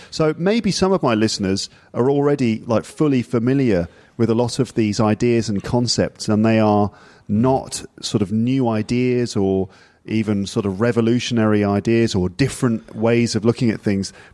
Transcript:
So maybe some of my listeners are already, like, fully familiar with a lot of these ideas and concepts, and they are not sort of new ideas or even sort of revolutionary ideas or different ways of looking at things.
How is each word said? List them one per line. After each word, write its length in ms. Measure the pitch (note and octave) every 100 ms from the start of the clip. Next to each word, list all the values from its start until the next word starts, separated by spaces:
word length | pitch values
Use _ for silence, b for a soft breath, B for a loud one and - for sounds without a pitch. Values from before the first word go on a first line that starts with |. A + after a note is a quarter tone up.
| B
So 240 | - D#3 D#3+
maybe 340 | F3 A3+ G3+
some 220 | - F#3+
of 100 | F#3+
my 120 | C3+
listeners 560 | A2 A2 - F#2+ F#2+ - b b
are 180 | - B2+
already, 500 | C#3+ C#3+ C3+ A#2+ A2 A#2+
like, 180 | A2
fully 380 | - - D3+ C3
familiar 640 | A2+ A#2+ A#2+ C#3 B2+ F#2 E2+ b b -
with 140 | A2+
a 40 |
lot 240 | A2+ A#2+ -
of 160 | A#2+
these 260 | - G#2+ G2
ideas 480 | G#2+ G#2+ A#2+ A#2 A2
and 140 | G2
concepts, 640 | - B2 B2 - F2 - -
and 160 | G#2+
they 160 | A2+ A2+
are 300 | G#2+ G#2 G2+ B B B -
not 580 | G#2 B2+ B2 - - - -
sort 220 | - A2+
of 80 | F#2+
new 380 | A2 A#2 C3+ A#2+
ideas 640 | G#2+ G#2 A#2+ B2+ B2 A#2+
or 340 | G#2+ F#2+ F#2+ F#2 b b b -
even 400 | A2 G#2+ G#2 F#2+
sort 200 | A#2 G2+
of 140 | F#2+
revolutionary 840 | A#2+ A#2 A2+ A#2+ - A#2 A2 G#2+
ideas 500 | G2+ G2+ A2+ A2+ A2+
or 140 | G2 F2+
different 640 | - C3+ - B2+ A2 -
ways 400 | A2 A2+ A#2+ A#2
of 100 | A2
looking 260 | A2 A#2 A#2
at 100 | F#2+
things. 320 | A2 G2 F#2 B B